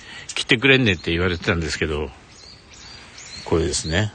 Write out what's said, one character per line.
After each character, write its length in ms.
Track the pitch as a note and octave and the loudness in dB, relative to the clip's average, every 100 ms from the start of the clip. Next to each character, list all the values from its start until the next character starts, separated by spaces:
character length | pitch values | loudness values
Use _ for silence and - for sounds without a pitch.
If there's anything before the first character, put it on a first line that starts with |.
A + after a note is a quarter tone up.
| - - - - | -16 -16 -10 -4
切 80 | |
っ 20 | - | 0
て 120 | B2 | 4
く 100 | C3+ | 6
れ 80 | C3 | 6
ん 80 | |
ね 80 | A#2 | 6
っ 40 | F2 | 2
て 140 | - | 0
言 100 | E2+ | 0
わ 60 | F#2 | 0
れ 100 | F2 | 0
て 100 | - | 0
た 100 | E2+ | 0
ん 40 | |
で 80 | D#2 | 0
す 80 | - | -2
け 120 | D#2 | -2
ど、 200 | D2+ D2 - - - - - - - - - - - - - | -2 -6 -10 -20 -20 -20 -20 -20 -20 -20 -20 -20 -18 -16 -12
こ 120 | - E2 | -2 0
れ 80 | |
で 100 | D2 | 0
す 140 | C#2+ D#2 | -2 -2
ね。 240 | F2 G#2+ | 0 -2